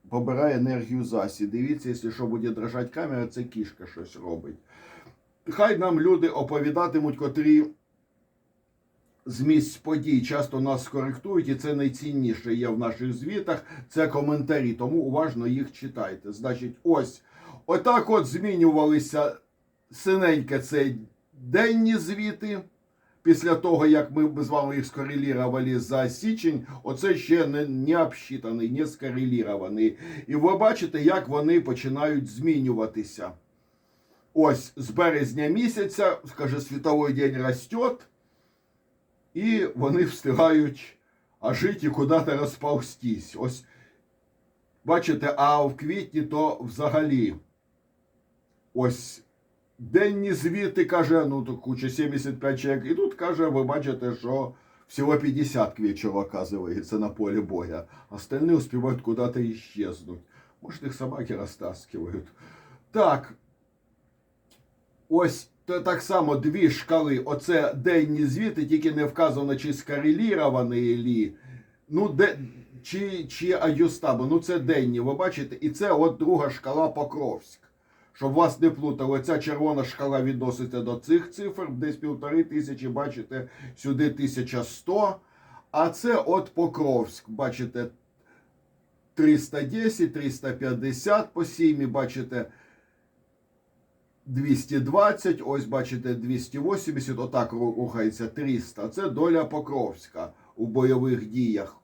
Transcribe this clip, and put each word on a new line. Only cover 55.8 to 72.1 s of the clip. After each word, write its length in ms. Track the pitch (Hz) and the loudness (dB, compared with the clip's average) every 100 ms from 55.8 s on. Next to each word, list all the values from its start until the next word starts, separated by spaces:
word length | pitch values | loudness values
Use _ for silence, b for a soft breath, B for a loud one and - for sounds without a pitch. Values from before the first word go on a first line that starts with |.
вечору, 380 | 107 98 107 98 | -2 0 -2 -2
оказується, 760 | 98 98 92 98 90 90 - 107 | -4 -6 -6 -6 -6 -6 -4 -4
на 100 | 104 | -4
полі 320 | - 104 104 | -2 -2 -2
боя. 440 | 90 90 85 78 - B B | -2 -6 -6 -10 -12 B B
Остальні 420 | 101 - 135 165 | -18 -8 -2 4
успівають 480 | 160 123 123 127 123 | 2 2 -2 -2 -2
куди-то 400 | 113 113 123 123 | -2 -2 -2 -2
іщезнуть. 800 | 117 110 - 104 95 87 - 87 _ b b b | -4 -6 -12 -6 -6 -6 -14 -18 _ b b b
Може, 160 | - - | -18 -12
їх 120 | 135 | -12
собаки 420 | - 131 - 117 98 | -8 -8 -8 -8 -8
розтаскивають. 920 | 104 - 90 90 - 82 85 95 - B B B B B _ | -10 -10 -12 -12 -14 -10 -8 -10 -12 B B B B B _
Так. 440 | 220 190 135 - - _ _ _ _ _ _ _ _ _ _ _ _ _ _ _ _ _ | 2 4 2 -4 -20 _ _ _ _ _ _ _ _ _ _ _ _ _ _ _ _ _
Ось, 420 | 165 175 - - _ | 2 2 -2 -14 _
то, 160 | - 180 | -6 -2
так 220 | 180 165 | -2 -2
само 340 | - 185 151 135 | 0 2 2 2
дві 340 | 151 185 160 | 0 4 4
шкали. 480 | - - 165 151 127 | 2 2 2 4 0
Оце 560 | 135 147 - 165 143 | -2 -4 2 2 2
денні 500 | 143 175 170 151 151 | 0 4 4 4 0
звіти, 420 | 147 147 220 - 147 | 0 0 -2 -2 0
тільки 260 | 156 156 | 2 2
не 120 | 151 | 0
вказано, 520 | 147 - 160 131 139 127 | -2 2 2 2 -2 -2
чи 160 | 151 | -4
скореліровані 1200 | 135 - 143 151 165 226 175 147 127 123 120 120 120 | -6 -6 0 2 4 2 2 2 2 0 0 2 0
лі. 360 | 120 117 101 B B B B B _ | 0 0 0 B B B B B _
Ну, 200 | 151 | 0
де, 300 | 208 | 0